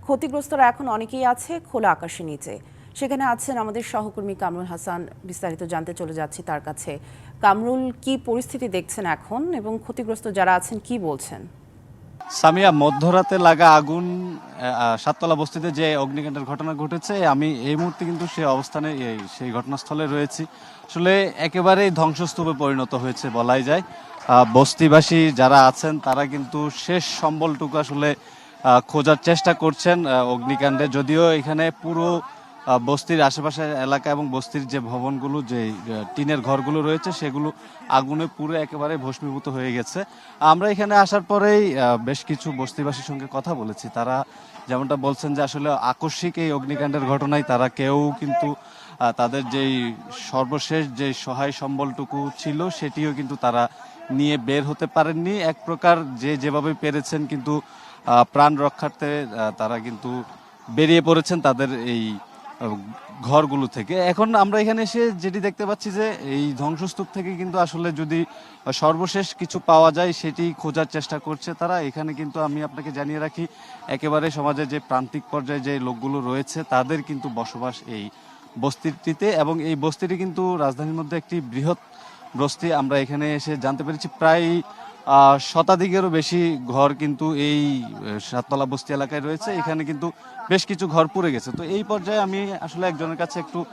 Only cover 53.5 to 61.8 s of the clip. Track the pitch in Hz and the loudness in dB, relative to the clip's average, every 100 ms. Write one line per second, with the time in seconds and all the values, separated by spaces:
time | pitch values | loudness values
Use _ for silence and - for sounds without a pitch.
53.5 | 120 120 - - - - 131 147 147 117 | 2 0 -4 -20 -20 -6 0 0 0 0
54.5 | 143 143 147 151 - 156 160 175 202 160 | -2 -2 -4 -2 2 2 0 -2 -2 -2
55.5 | 147 - 165 151 151 147 123 135 147 143 | -4 -6 2 4 4 2 -4 -4 -2 0
56.5 | 147 147 143 151 147 - 156 143 139 127 | 0 -2 -2 -2 -4 -4 -6 -4 -4 -2
57.5 | 147 - - - - - 120 120 143 147 | -4 -4 -20 -20 -10 4 6 6 6 4
58.5 | 147 143 - 151 - 147 147 131 110 107 | 4 -2 -2 -8 -6 -6 -4 -6 -4 -4
59.5 | 101 110 117 117 110 123 123 113 - - | -4 -6 -4 -8 -10 -8 -8 -10 -18 -20
60.5 | _ - 117 156 170 151 165 - 175 147 | _ -6 2 6 6 6 4 4 2 2
61.5 | 123 135 127 | 2 -2 -2